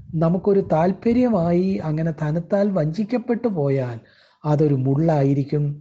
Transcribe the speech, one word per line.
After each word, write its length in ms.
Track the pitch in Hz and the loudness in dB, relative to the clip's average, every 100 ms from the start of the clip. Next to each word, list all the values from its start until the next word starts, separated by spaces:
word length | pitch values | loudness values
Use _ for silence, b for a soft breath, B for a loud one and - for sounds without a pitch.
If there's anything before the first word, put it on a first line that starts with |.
| - 160 | -8 -2
നമുക്കൊരു 460 | 165 180 208 196 196 | 0 0 0 0 2
താല്പര്യമായി 1000 | 160 175 196 233 240 247 208 170 175 190 196 | 2 0 0 0 2 2 2 2 2 0 -2
അങ്ങനെ 320 | 156 151 165 | -4 -2 -2
ധനത്താൽ 540 | 151 151 165 170 202 208 | -2 -2 -2 -2 0 0
വഞ്ചിക്കപ്പെട്ടു 760 | 190 151 165 208 247 233 240 240 | 0 -2 -2 -4 -4 -2 -4 -2
പോയാൽ 500 | 180 143 135 123 117 - b b b | -2 0 0 -2 -8 -14 b b b
അതൊരു 320 | 151 151 156 139 | 0 2 2 2
മുള്ളായിരിക്കും. 880 | 131 139 165 151 139 139 139 151 147 147 | 0 2 2 2 2 2 0 -2 -2 -6